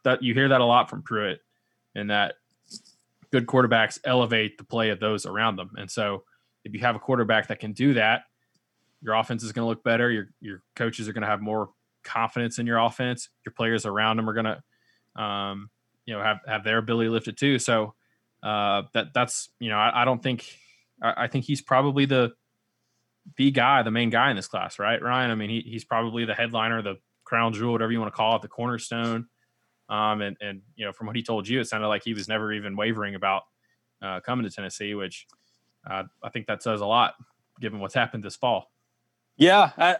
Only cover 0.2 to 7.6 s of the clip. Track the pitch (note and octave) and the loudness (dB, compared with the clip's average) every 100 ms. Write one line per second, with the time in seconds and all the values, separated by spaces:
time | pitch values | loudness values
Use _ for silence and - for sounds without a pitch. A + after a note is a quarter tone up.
0.2 | B2 A#2+ C3+ C3 A#2+ A#2+ - - - A2 | 2 2 4 6 6 6 4 -4 -6 -4
1.2 | G2+ - _ _ _ _ _ G#2 G#2 G#2 | -4 -6 _ _ _ _ _ -8 -2 0
2.2 | G2 - _ _ - - _ _ _ _ | 0 -4 _ _ -20 -20 _ _ _ _
3.2 | - C3 A#2 C3 A#2+ A2+ G#2+ - C#3 B2+ | 0 0 4 4 6 4 2 0 0 2
4.2 | A#2 A2+ G#2+ - - A#2 A2 G2 G#2+ G#2 | 4 2 0 -6 -6 -2 0 0 0 -2
5.2 | F#2+ G2+ A2+ F#2+ F#2 G#2 G2 - G#2 G2 | -4 -2 0 -2 -8 -12 -10 -4 -4 -4
6.2 | - _ _ _ G#2+ G#2 B2 A2 - B2+ | -10 _ _ _ -12 -2 0 0 0 0
7.2 | A2 A2 - G#2+ | 4 2 2 -6